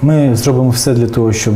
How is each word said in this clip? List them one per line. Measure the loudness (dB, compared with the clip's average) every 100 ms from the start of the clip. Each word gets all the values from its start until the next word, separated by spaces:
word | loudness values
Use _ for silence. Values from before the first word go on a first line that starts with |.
ми | 0 2 2 0
зробимо | 0 0 0
все | 0 0
для | 0 0
того, | 0 -2
щоб | -2 -2